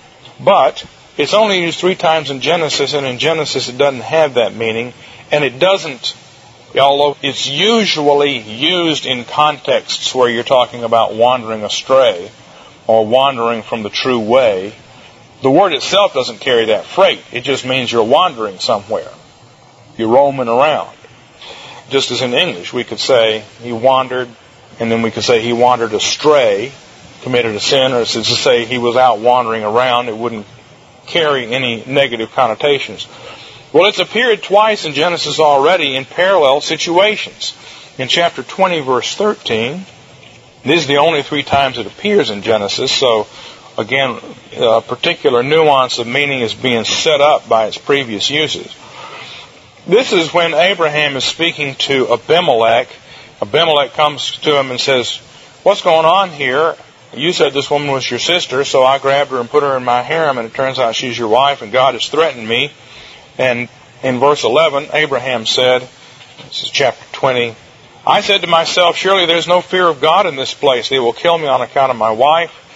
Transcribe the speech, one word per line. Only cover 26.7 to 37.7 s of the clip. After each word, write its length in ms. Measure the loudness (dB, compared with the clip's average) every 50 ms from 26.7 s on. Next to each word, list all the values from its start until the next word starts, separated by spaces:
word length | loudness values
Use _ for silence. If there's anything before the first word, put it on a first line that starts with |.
| -10 -18 -20 -20 -20 -20 -20 -20 -20 -14
committed 340 | -8 -2 0 0 0 0 -2
a 40 | -4
sin, 340 | -2 0 2 2 2 2 2
or 120 | 0 -2
to 180 | -2 -4 -4 -2
say 420 | -2 -2 0 2 2 2 2 2
he 120 | -2 -4
was 180 | -2 0 0 2
out 240 | 4 4 4 4 2
wandering 440 | 2 2 2 2 2 0 -4 -2 -2
around, 440 | 0 0 2 2 2 2 0 0
it 100 | -2 -6
wouldn't 280 | -4 -6 -6 -6 -6 -12 -14 -20 -20 -20 -20 -20 -20 -20 -20 -20 -20 -18
carry 480 | -6 -2 0 0 0 0 -2 -2 -4 -4
any 300 | -4 -2 -4 -4 -6 -8
negative 460 | -2 0 0 0 0 0 -4 -6 -4
connotations. 760 | 0 0 0 0 0 0 0 0 0 0 -2 -8 -12 -14 -16 -16 -16 -20 -20 -20 -20 -20 -20 -20 -20 -20 -20 0 2
Well, 120 | 4 4
it's 140 | 4 2 0
appeared 440 | -4 -4 -2 0 2 2 0 0 -2
twice 420 | 2 2 4 4 4 2 -2 -4
in 80 | -6 -2
Genesis 460 | 0 0 0 0 -2 -4 -6 0 2
already 560 | 2 4 4 4 4 4 2 2 0 -2 -2
in 100 | -4 -6
parallel 560 | -6 -4 -2 0 2 4 4 4 4 2 2
situations. 920 | 0 -4 -6 -4 -4 0 2 4 4 2 2 -2 -8 -12 -12 -12 -12 -12 -12 -14 -20 -20